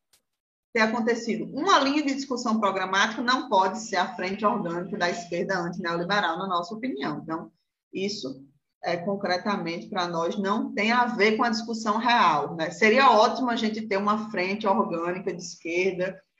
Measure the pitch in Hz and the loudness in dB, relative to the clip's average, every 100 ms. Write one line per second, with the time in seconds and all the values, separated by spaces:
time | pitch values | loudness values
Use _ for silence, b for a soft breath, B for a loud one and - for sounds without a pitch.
0 | _ _ _ _ _ _ _ 233 220 233 | _ _ _ _ _ _ _ 0 2 2
1 | 226 226 226 175 - 269 370 339 277 302 | 0 0 -2 -4 -6 -2 4 4 4 2
2 | 277 262 - 240 233 220 202 190 185 190 | 0 -4 -4 -4 -2 0 0 0 0 2
3 | 226 - 247 277 - 196 190 - - 185 | 0 0 0 0 2 2 2 -2 -2 0
4 | 185 - 185 202 214 202 170 175 180 180 | 0 -2 -6 0 0 0 -2 -4 -6 -2
5 | 175 - - 175 185 185 170 175 170 170 | -2 -2 -6 -4 -2 -2 -2 -4 -4 -4
6 | 175 202 175 170 196 175 175 220 254 403 | 0 0 0 -2 -2 -2 -4 -8 -8 -6
7 | - 143 156 165 165 _ _ _ _ 190 | -6 -6 -8 -8 -10 _ _ _ _ -6
8 | 202 220 - - - _ _ _ 175 175 | -4 -4 -10 -12 -18 _ _ _ -4 -2
9 | 196 196 175 180 208 196 165 175 - 190 | -2 -4 -2 -2 -2 -2 -4 -6 -6 -4
10 | 175 170 170 214 190 226 277 - 214 247 | -2 0 -2 0 0 0 -2 0 2 2
11 | 240 185 214 220 240 220 - 226 214 220 | 2 4 2 4 2 0 -4 -4 -2 0
12 | 233 240 180 147 143 165 160 175 220 254 | 2 4 4 4 0 -4 -6 2 4 8
13 | 269 220 233 226 254 233 214 220 220 196 | 8 8 6 4 -2 0 -2 -2 -2 0
14 | 208 220 214 180 185 202 208 208 170 165 | 2 0 -2 -2 -2 0 2 2 2 -2
15 | 175 180 185 175 - - 165 175 190 175 | -2 -4 -4 -6 -10 -12 -4 0 0 0
16 | 185 - _ | -4 -4 _